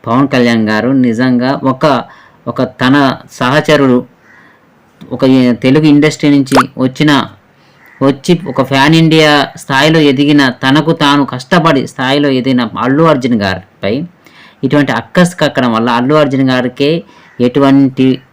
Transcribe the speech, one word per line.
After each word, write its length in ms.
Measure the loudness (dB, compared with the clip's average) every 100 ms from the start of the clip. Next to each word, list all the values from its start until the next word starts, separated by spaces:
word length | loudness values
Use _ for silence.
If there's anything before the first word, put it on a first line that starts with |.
| -2
పవన్ 220 | -2 0
కళ్యాణ్ 400 | 0 0 0 0
గారు 200 | -2 0
నిజంగా 720 | 0 0 0 0 0 -2 -4
ఒక, 400 | -4 -2 0 -2 -6 -20 -20 _ -12
ఒక 140 | -6
తన 540 | -6 -2 0 2 0 -4 -12
సహచరుడు, 760 | -6 -2 -2 0 2 2 0 -2 _ _ -20 _ _ _ _ _ _ -12
ఒక 120 | -2
ఈ 280 | 2 4 2
తెలుగు 320 | 0 0 2
ఇండస్ట్రీ 460 | 4 4 2 0 0
నుంచి 380 | 0 2 0 -2 -4
వచ్చిన, 480 | -6 -2 0 0 -2 -12 _ _ _ _ _ _
వచ్చి 380 | -2 -2 -2 -2 -2
ఒక 140 | -4
ఫ్యాన్ 320 | -2 0 2
ఇండియా 540 | 4 4 4 2 2 -2 -8
స్థాయిలో 440 | -4 0 2 2
ఎదిగిన, 480 | 2 2 2 2 2
తనకు 440 | -2 0 0 0
తాను 320 | 0 0 0
కష్టపడి 640 | -2 -6 -2 0 2 0 -2
స్థాయిలో 420 | -6 -4 0 0
ఎదిగిన 400 | 0 0 -2 -2 -4
అల్లు 240 | -2 2
అర్జున్ 400 | 2 2 0 -2
గారిపై 600 | -2 -6 -12 _ -6 -6 -8 _ _ -20 -20 _
ఇటువంటి 280 | -2 0 0
అక్కస్ 480 | -4 -4 0 0 0
కక్కడం 320 | -4 0 -2
వల్ల 180 | -2 -2
అల్లు 240 | -2 0
అర్జున్ 360 | 0 0 0 0
గారికే 520 | 0 -4 -2 -2 -2 -6 -20 -20 -4
ఎటువంటి 800 | -2 2 2 4 2 0 0 0 _